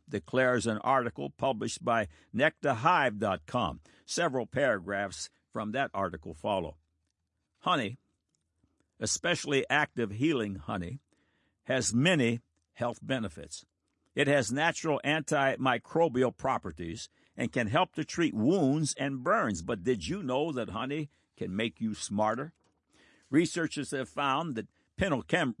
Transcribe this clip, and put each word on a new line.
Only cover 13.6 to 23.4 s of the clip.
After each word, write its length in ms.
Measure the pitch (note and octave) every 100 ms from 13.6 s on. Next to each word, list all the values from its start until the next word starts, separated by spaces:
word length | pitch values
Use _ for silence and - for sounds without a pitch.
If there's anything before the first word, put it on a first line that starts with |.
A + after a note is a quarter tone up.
| - _ _ _ _ -
It 120 | C#3+
has 240 | C#3+ G#2+
natural 480 | C3 D#3+ D#3 D#3+ C#3 C#3
antimicrobial 1300 | D#3 D3 D3 C3+ B2 C3 A#2+ - D#3+ E3 B2 B2+ -
properties 720 | C3+ A#2 F#2+ E2 E2+ E2 - _ _ -
and 160 | A#2+
can 140 | - A2+
help 280 | C3+ F3+ -
to 80 |
treat 300 | D#3 - E3
wounds 600 | G#2+ A2 F#3+ F3+ D#3 D3+ -
and 260 | C#3 C3+
burns. 380 | B2+ A3 D3+ F2+
But 240 | F2 A#2 F2
did 220 | A#2+ D#2
you 140 | F#3
know 300 | D3+ B2+ D#3
that 180 | C3 G2+
honey 400 | G2 C3 D3 D3 _ _ -
can 180 | F#2+ F#2+
make 240 | A2+ -
you 140 | A2
smarter? 580 | G#2 - G#2 G#2+ A#2 D3+ - _ _ _ _ _ _ -
Researchers 640 | C#3